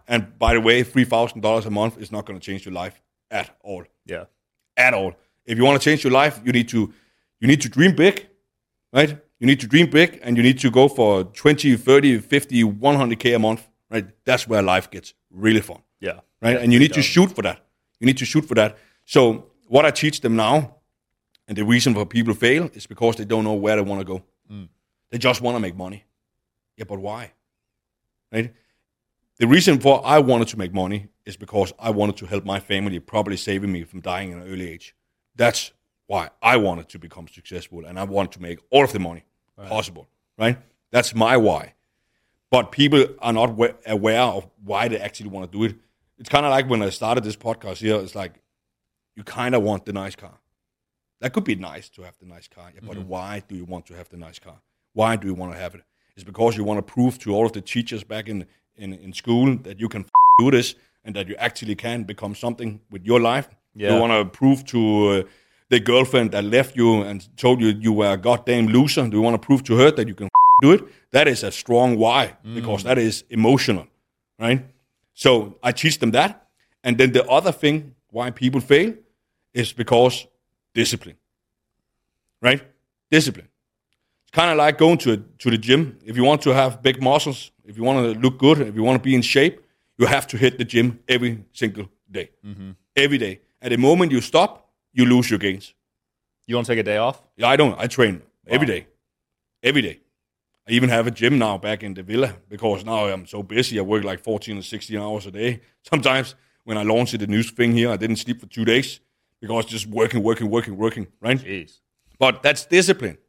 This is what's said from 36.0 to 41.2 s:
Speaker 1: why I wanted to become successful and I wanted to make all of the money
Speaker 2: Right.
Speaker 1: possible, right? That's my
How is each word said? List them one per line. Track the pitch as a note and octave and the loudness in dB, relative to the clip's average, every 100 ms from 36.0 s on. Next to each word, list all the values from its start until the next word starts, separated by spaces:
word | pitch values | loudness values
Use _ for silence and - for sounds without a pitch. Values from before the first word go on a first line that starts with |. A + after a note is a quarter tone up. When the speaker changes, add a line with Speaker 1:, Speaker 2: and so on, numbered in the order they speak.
| - | -8
Speaker 1:
why | G2+ D#2 _ | -8 -8 _
I | A2+ B2 | 2 2
wanted | G2+ E2+ D#2 | 2 -4 -10
to | - | -20
become | E2 - E2 | -20 -20 -20
successful | _ - F2+ - E2+ | _ -16 -16 -16 -18
and | D#2+ F#2 | -16 -12
I | |
wanted | G2 G2 F#2 | -6 -4 -4
to | - | -6
make | F2 F2 _ | -14 -14 _
all | C3+ | 4
of | C3+ | 4
the | G#2+ | 0
money | F2 E2+ _ _ _ - | -8 -12 _ _ _ -20
Speaker 2:
Right. | G2 | -10
Speaker 1:
possible, | A2 G#2 D#2+ D2+ _ _ - | -8 -8 -12 -20 _ _ -4
right? | A2 B2+ _ _ _ | -2 -2 _ _ _
That's | A#2+ A#2+ | -2 0
my | A2+ | 0